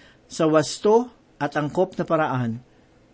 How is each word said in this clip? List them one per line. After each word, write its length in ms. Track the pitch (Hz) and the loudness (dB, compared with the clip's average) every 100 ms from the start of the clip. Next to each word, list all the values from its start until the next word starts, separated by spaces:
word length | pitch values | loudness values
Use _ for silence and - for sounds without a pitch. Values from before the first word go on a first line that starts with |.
| - _ _ | -20 _ _
sa 160 | - 160 | -2 2
wasto 640 | 156 151 - 208 226 247 - _ _ | 2 2 0 2 2 2 -8 _ _
at 160 | 143 151 | -6 -4
angkop 400 | 151 - 185 - | -2 0 -2 -2
na 80 | 170 | -2
paraan, 560 | 160 156 127 120 117 - _ _ _ _ | 0 0 -2 -4 -6 -12 _ _ _ _